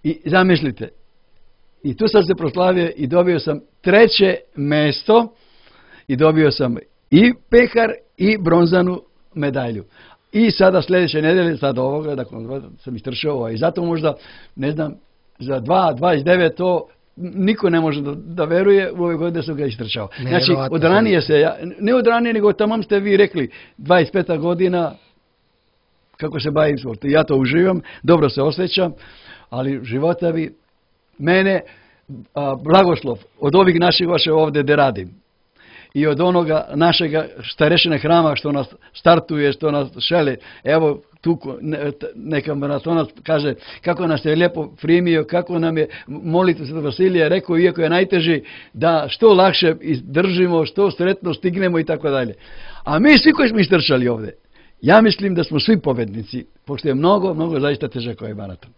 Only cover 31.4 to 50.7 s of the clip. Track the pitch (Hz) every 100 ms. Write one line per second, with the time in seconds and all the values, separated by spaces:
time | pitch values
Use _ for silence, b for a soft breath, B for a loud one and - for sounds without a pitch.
31.4 | 196 190 - b b b - 139 - 151
32.4 | 143 131 147 185 180 160 139 113 _ _
33.4 | 143 175 185 165 175 170 175 165 165 156
34.4 | 156 147 135 147 139 104 90 - _ _
35.4 | _ _ B B B 139 151 143 180 180
36.4 | 160 156 - 143 170 - 160 156 156 -
37.4 | 117 - 151 175 175 147 151 170 160 143
38.4 | 151 143 127 - b - 170 170 165 151
39.4 | 143 143 156 143 135 123 - 170 147 127
40.4 | B B - 160 156 143 _ _ 165 165
41.4 | 139 - 151 151 147 143 156 - 151 147
42.4 | 151 143 143 143 165 165 143 - - 156
43.4 | 147 - B B 175 175 180 151 156 156
44.4 | 175 170 147 - 151 175 175 160 151 175
45.4 | 175 175 165 160 156 B - 147 170 170
46.4 | 185 - 139 156 147 131 190 180 156 185
47.4 | 180 165 175 175 160 175 190 185 160 151
48.4 | B B B 110 160 160 143 - 226 185
49.4 | 190 - 175 156 - 127 131 139 190 180
50.4 | 180 170 147